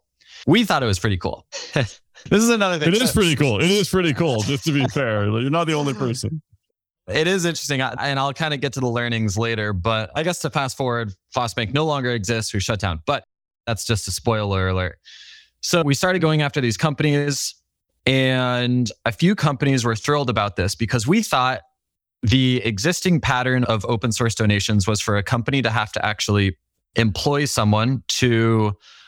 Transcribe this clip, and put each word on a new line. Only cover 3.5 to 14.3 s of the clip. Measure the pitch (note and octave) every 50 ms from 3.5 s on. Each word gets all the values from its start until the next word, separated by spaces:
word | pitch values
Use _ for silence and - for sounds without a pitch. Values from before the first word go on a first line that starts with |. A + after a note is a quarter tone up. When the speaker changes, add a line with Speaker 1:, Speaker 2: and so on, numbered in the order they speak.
| G#2+ G2
Speaker 2:
It | D3 F#3
is | G3 G#3 F#3 -
pretty | - F#3 F3+ E3 C3
cool, | - E3+ D#3 B2 A2
just | G#2 - C#3+ C3 -
to | D#3+ C#3
be | C#3+ C3
Speaker 1:
<laughs> | - -
Speaker 2:
fair. | D3 C3+ A#2 G#2+ G#2 G2+
You're | G#2 G#2+ A2+ B2 C#3
not | D3+ E3+ E3+
the | D#3 D#3
only | D3 D3 C#3 C3
person. | G#2+ C3+ A#2+ A2+ - - - D#3+ D#3 - _ _ _ _ _ _ _ _ _ _ _ _ F#2
Speaker 1:
It | G2+ D3 D#3+
is | F3 G3 F#3+ E3+
interesting. | E3+ D#3 - - - C#3+ C3 C3
I, | A#2+ A2 -
and | A#2 C#3 C#3 C3+
I'll | C3+ C#3 C3
kinda | - E3 D#3 D3
get | C3+ C#3 C3+ -
to | C3+
the | B2+ B2
learnings | A#2 A#2+ A#2+ A#2+ A#2 A2+ A2 G#2+ F2+
later, | A2 A#2 A#2 A2+ G#2+ G#2+ G#2 G2+
but | F2+ F2 A2+ A2+ A2 G#2+ - -
I | - D#3+
guess | F3+ E3+ -
to | - C#3+
fast | - D3+ C3+ B2 - -
forward, | C3+ B2 A#2+ A#2 A2+ G#2 F#2+ - _ _ -
Flossbank | B2+ B2 A2+ - B2+ A#2 F#2+ B2+
no | D3 D#3
longer | D#3+ D3 C#3 B2+ B2 B2
exists. | A2+ F#2+ F2+ A#2 A2+ G#2+ - -
We | G2+
shut | - - A2+ F#2+
down, | - F#2+ E2 D#2 -
but | - C#3+ B2+ - _ _ _ _ _ _ _ _
that's | A#2+ A2+ - -
just | - A2+ G2+ - G2
a | F#2
spoiler | - - A#2+